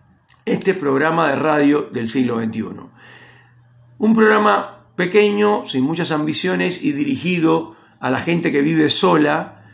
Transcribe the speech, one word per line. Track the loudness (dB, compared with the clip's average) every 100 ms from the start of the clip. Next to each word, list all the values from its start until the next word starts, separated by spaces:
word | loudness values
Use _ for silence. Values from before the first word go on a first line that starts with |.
| _ _ -20 _
este | -4 0 0
programa | 0 0 0 0 0 0
de | 0
radio | 0 2 2 2
del | -2 -6 -4
siglo | -2 -2 -2
veintiuno. | -4 -6 -8 -12 -18 -20 -20 -20 -20 -20 _ _ _ _ _ -2
Un | 2
programa | 4 4 4 2 0 -4 -16 _ -6
pequeño, | 0 4 4 2 2 0 -2
sin | -2
muchas | -2 -2 -2
ambiciones | -2 -2 -2 -2 -2 -2 -2
y | -4
dirigido | -2 -4 -2 -2 0 2 0 -2 -14 _ _
a | -4
la | -2
gente | -2 -2 0
que | 0
vive | 0 2 0
sola. | 2 2 2 2 0 -6 -16 -20